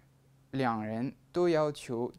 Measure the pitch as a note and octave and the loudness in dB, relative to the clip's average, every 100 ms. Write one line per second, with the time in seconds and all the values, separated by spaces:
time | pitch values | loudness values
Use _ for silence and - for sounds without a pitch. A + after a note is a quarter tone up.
0 | _ _ _ _ _ C3+ B2+ A2+ G#2+ A2 | _ _ _ _ _ 0 0 0 -2 -4
1 | B2 - _ F3 F3 D#3 D3+ D3 - A#2 | -4 -6 _ 0 4 4 2 -2 -6 -4
2 | A#2+ | -4